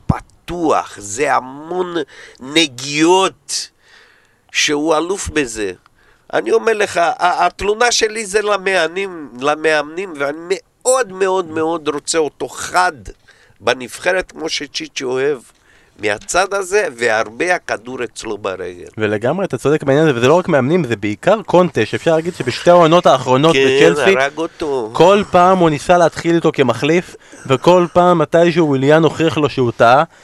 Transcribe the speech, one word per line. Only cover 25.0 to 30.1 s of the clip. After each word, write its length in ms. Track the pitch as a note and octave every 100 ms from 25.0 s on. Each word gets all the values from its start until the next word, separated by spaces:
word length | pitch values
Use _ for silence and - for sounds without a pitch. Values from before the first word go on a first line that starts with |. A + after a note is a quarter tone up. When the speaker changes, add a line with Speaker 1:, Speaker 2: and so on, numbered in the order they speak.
| E3+ G#3 G3
Speaker 2:
פעם 280 | F3+ F3+ F#3
הוא 120 | E3
ניסה 280 | D3 - F3
להתחיל 360 | D#3+ - E3+
איתו 180 | E3+ D#3
כמחליף, 640 | D3 B2 A2 C#3+ F3 - - _ - B2+
וכל 400 | C3 E3+ F3+ F3
פעם 260 | F3 F3+ E3+
מתישהו 500 | D3+ E3 F3 D#3+ D#3
וויליאן 360 | C3+ C#3 D#3
הוכיח 340 | D#3 - D#3+ D#3
לו 100 | C#3+
שהוא 220 | - A#2+ -
טעה, 280 | A#2 C3+ E3